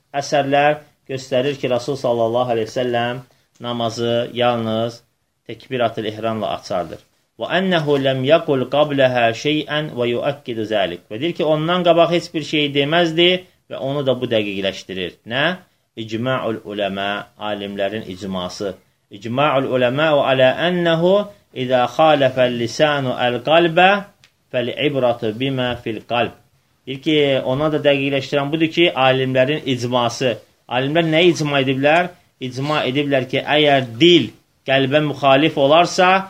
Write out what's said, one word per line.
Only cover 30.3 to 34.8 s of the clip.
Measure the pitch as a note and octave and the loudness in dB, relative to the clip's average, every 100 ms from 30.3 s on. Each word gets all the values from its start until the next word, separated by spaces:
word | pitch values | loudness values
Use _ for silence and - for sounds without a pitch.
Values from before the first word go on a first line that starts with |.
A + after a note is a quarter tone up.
| A#2 _ _ - | -4 _ _ -6
Alimlər | B2 C3+ D#3+ E3 | -4 0 0 2
nəyi | D#3 F3+ | 4 4
icma | D#3+ D3+ C#3+ | 4 0 0
ediblər? | C3 C3+ C#3+ D#3+ F3+ - _ - | 0 2 2 2 0 -8 _ -12
İcma | B2+ B2 C#3+ D3+ A2 | -10 -6 -4 -2 0
ediblər | C3 D3 C3+ B2 | -2 0 0 0
ki, | C3+ | -4
əgər | - D3+ D3 C#3 B2 A2+ | 0 2 4 2 0 2
dil | E3+ E3+ G#2+ - _ _ - | 6 6 2 -8 _ _ -2
qəlbə | C3+ | 0